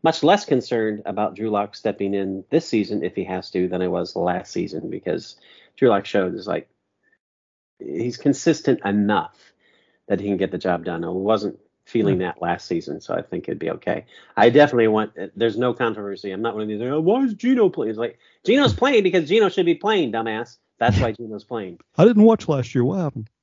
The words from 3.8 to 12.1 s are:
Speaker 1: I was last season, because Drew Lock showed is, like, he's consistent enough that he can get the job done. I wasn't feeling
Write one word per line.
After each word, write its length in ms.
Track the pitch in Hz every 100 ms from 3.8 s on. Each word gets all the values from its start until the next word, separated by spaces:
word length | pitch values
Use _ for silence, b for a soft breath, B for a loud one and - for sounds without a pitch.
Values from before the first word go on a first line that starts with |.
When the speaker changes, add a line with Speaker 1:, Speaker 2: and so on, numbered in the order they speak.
Speaker 1:
I 40 | 92
was 280 | 87 87 -
last 360 | 87 87 -
season, 380 | - - 80 80
because 460 | 92 - - - - b b b _
Drew 120 | 127
Lock 160 | 101 -
showed 260 | 104 92 92
is, 120 | 95
like, 220 | 82 - _ _ _ _ _ _ _ _ _ _ _
he's 380 | - 76 123 117
consistent 640 | 143 139 - 151 - 123 98
enough 520 | 104 101 101 78 _ _ _ _ _ _ _ -
that 120 | 98
he 80 | 101
can 100 | 95
get 140 | 95
the 60 | 90
job 280 | 92 87 85
done. 180 | 85
I 60 | 85
wasn't 500 | 92 98 110 101 - _ _ _
feeling 300 | 120 87